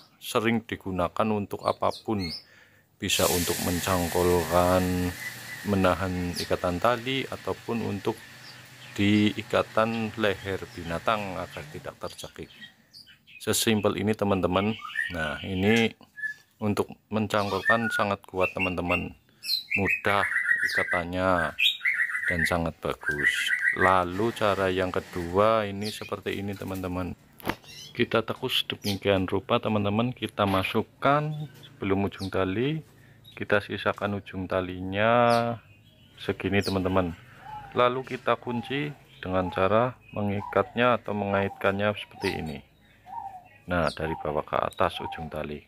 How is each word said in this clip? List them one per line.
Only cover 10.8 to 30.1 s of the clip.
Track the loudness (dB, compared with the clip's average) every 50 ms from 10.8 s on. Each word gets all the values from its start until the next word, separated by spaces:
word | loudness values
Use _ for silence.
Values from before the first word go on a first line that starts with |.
| -8 -6 -6 -4 0 0 -2 0 -2 -6 -6 -8
agar | -8 -8 -10 -14 -14 -12
tidak | -14 -12 -12 -14 -14 -12
tercekik. | -12 -12 -12 -12 -16 -16 -14 -14 -16 -16 -16 -20 -20 -20 -20 _ _ _ -20 -20 -20 -20 -20 _ _ -20 -16 -8
Sesimpel | -2 0 0 2 4 4 4 4 4 2 2 2
ini | 0 0 0 2
teman-teman. | 2 2 2 2 2 2 2 2 2 2 -2 -4 -8 -8 -6 -6 -4 -4 -4
Nah, | -4 -4 -4 -4 -6 -6
ini | -4 -2 2 4 4 6 6 4 2 -2 _ -20 _ -12 -8 -8 -8 -8 -8 _ _ _ -4
untuk | -2 0 0 0 0 -2 -4 _ _ -4 -2
mencangkolkan | -2 -2 2 0 0 0 0 -2 0 2 4 4 4 2 0 0
sangat | 0 2 0 0 -2 -4
kuat | -8 0 0 0 0
teman-teman, | 0 -2 -2 -2 -2 -2 0 0 0 0 -2 -6 -10 _ _ _ _ _ -4 -2 -2 -2 -2 -2 0 0
mudah | 2 2 0 2 2 2 2 2 2 0 0 -2 0 0 0 0 0 -2 0
ikatannya | -2 -2 0 0 -2 -2 -2 -2 2 2 4 4 4 2 -2 0 2 2 2 2 2 -2 0 0 0 0 -2 -2 -4 -2
dan | -2 0 0 0 2
sangat | 2 0 0 -2 -4 -6
bagus. | -6 -6 -6 -4 -4 -6 -4 0 0 0 0 0 -2 -2 -2 0 0 0 2 4
Lalu | 4 6 6 4 2 0 -2 -2 -2 -2 0
cara | 0 2 2 2 2 2 2 2
yang | 2 0 0
kedua | -2 -4 -6 -6 -8 -6 -4 0 2 4 6 6 4 4 2 -2
ini | -4 -6 -6
seperti | -8 -8 -8 -8 -8 -8 -6 -4 -4 -4 -4
ini | -4 -6
teman-teman. | -6 -6 -6 -6 -6 -6 -4 -4 -4 -4 -4 -4 -6 _ -16 _ -20 -12 -8 -8 -8 -8 -8 -20 -20 -18 -18 -10 0
Kita | 0 0 2 2 0
tekus | 0 0 -6 -6 -4 -2 -2 -2 -2 -4
demikian | -8 -6 -2 -4 -2 0 2 4 4 4 2
rupa | 0 -2 -2 0 0 0
teman-teman, | 0 2 2 0 2 2 2 2 2 0 0